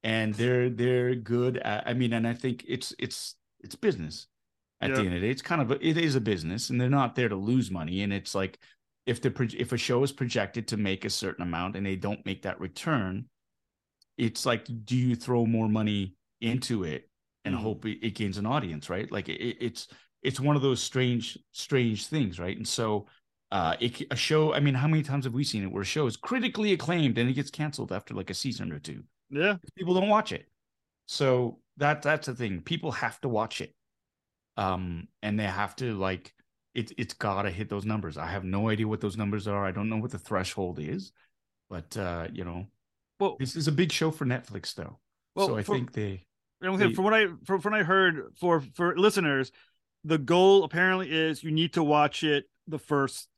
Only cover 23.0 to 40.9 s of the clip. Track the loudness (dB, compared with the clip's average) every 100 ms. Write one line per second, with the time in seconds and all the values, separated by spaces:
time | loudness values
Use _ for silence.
23 | -4 _ _ _ _ 0 2 2 -2 -4
24 | -6 -2 2 4 4 4 4 4 4 2
25 | 2 -2 -2 -2 -2 -2 -2 -2 -2 0
26 | -2 -2 -4 -2 -2 0 2 2 2 2
27 | 4 4 2 0 -4 -4 -6 -4 -4 -6
28 | -6 -8 -6 -6 -4 -4 -6 -8 -10 -14
29 | -16 _ _ 0 0 0 -6 -8 0 2
30 | 4 2 2 -8 -10 _ _ _ _ _
31 | -10 2 4 4 2 -4 _ 0 2 2
32 | 2 0 -2 -4 -4 -4 -4 -4 -4 -2
33 | -4 -4 -2 0 -2 -6 -10 _ _ _
34 | _ _ _ _ _ -4 -2 -2 -4 -6
35 | -10 _ -2 0 0 -2 -4 -4 -4 -2
36 | -2 -2 -8 _ _ _ _ -8 -6 -6
37 | -8 -4 -2 0 -2 -4 -6 -4 -2 -4
38 | -4 -6 -6 -6 -2 0 0 0 0 -2
39 | -4 -2 -2 -2 -2 -2 -2 -2 -2 -2
40 | -4 -8 -2 -2 -2 -4 -4 -4 -6